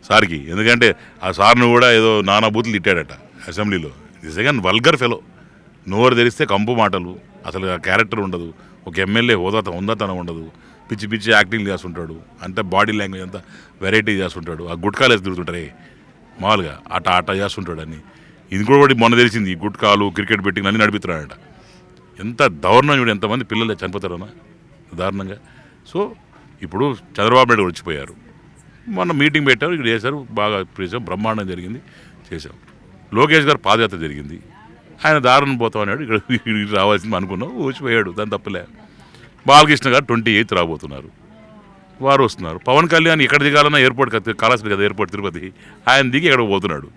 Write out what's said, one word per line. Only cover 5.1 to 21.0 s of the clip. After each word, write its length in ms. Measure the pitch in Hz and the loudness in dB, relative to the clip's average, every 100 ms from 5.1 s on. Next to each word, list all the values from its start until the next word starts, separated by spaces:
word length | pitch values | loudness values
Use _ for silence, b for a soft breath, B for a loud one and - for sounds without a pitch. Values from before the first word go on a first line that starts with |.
| 117 - - b b b _ - | -4 -10 -20 b b b _ -8
నోరు 260 | 98 127 | 2 4
తెరిస్తే 300 | 120 120 - | 4 2 0
కంపు 280 | 151 98 107 | -2 -2 -2
మాటలు, 440 | 123 104 92 87 90 - - - | 0 0 0 -8 -14 -20 -18 -12
అసలు 200 | 92 92 | -8 -6
ఆ 100 | 90 | -6
క్యారెక్టర్ 440 | 92 95 107 107 | -2 0 0 -2
ఉండదు, 340 | 98 90 85 - B B - | -4 -6 -10 -16 B B -12
ఒక 120 | 95 | -6
ఎమ్మెల్యే 380 | 95 110 120 107 | -2 0 2 0
హోదా, 340 | 92 107 98 | 0 -2 -4
హుందాతనం 480 | 87 98 110 101 92 | -6 -6 -4 -4 -6
ఉండదు, 320 | 87 82 80 - b b - | -10 -12 -16 -20 b b -14
పిచ్చి 180 | 107 104 | -12 -6
పిచ్చి 240 | 110 104 | -6 2
యాక్టింగ్ 340 | 107 101 113 101 | 2 2 -2 -6
చేస్తుంటాడు, 540 | 92 90 82 82 80 - - | -6 -8 -12 -12 -14 -20 -18
అంత 180 | 90 95 | -12 -8
బాడీ 320 | 98 95 107 | -2 0 0
లాంగ్వేజ్ 320 | 107 98 95 | 0 -6 -10
అంతా 180 | 92 95 87 B B _ | -12 -14 -18 B B _
వెరైటీ 300 | 95 110 107 | 0 0 2
చేస్తుంటాడు, 520 | 98 92 87 82 80 | -2 -4 -8 -12 -12
ఆ 80 | 82 | -12
గుట్కాలు 400 | 85 98 104 131 | -6 -6 0 2
వేసి 100 | 113 | 2
తిరుగుతుంటారే 480 | 92 90 85 87 76 - b b b b _ - | 0 -8 -8 -10 -12 -18 b b b b _ -6
మామూలుగా, 400 | 92 107 82 71 - | 0 0 -2 -10 -10
అట్ట 160 | 90 90 | -6 0
అట్ట 220 | 90 90 | 0 0
చేస్తుంటాడని. 680 | 95 101 - 90 80 78 80 - b b b _ | -4 -4 -6 -10 -10 -12 -16 -18 b b b _
ఇది 120 | 95 | -6
కూడా 140 | 107 143 | 4 6
ఒకటి 160 | 143 | 6
మొన్న 220 | 127 113 120 | 6 4 6
తెలిసింది, 340 | 120 113 98 | 4 2 -4
ఈ 20 | |
గుట్కాలు, 560 | 90 101 98 107 101 101 | -4 -8 -2 2 2 0
క్రికెట్ 260 | 87 101 110 | -4 -2 -2
బెట్టింగ్ 260 | 95 98 98 | -2 -2 -2
అన్నీ 160 | 107 | 2
నడిపిస్తున్నాడట. 540 | 107 101 | 2 0